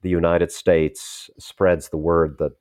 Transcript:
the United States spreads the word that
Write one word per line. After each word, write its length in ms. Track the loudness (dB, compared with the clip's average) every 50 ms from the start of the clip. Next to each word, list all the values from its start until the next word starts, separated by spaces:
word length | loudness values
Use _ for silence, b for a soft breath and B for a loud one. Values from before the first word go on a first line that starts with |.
the 80 | -2 0
United 420 | 0 2 2 2 2 2 0 -2
States 760 | -4 -2 2 2 4 4 2 0 -4 -8 -16 -16 -16 -18 -20 -20 _ -20
spreads 500 | -20 -20 -4 _ 2 2 2 0 -2 -10
the 80 | -8
word 400 | -4 -2 0 2 2 2 0 -2 -6
that 140 | -6 -6 -6 _